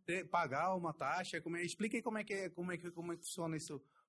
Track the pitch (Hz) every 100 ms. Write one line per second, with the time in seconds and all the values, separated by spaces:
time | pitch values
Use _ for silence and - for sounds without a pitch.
0 | - 180 170 170 156 135 175 190 170 143
1 | 135 170 185 170 165 170 175 - 214 240
2 | 233 214 208 196 185 175 180 175 175 170
3 | 170 165 - - 165 156 151 143 - _